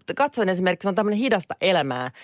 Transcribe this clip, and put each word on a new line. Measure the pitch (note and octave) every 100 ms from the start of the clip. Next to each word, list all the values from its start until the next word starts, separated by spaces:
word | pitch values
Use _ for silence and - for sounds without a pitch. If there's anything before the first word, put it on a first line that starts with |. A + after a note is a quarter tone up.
| - E3+
katsoin | C#4+ B3 F#3+
esimerkiksi, | F3+ F#3 F3 G3
on |
tämmönen | F#3+ G#3 G#3
Hidasta | C4 G#3 - -
elämää | F3+ F3 C#3 B2+ B2+ -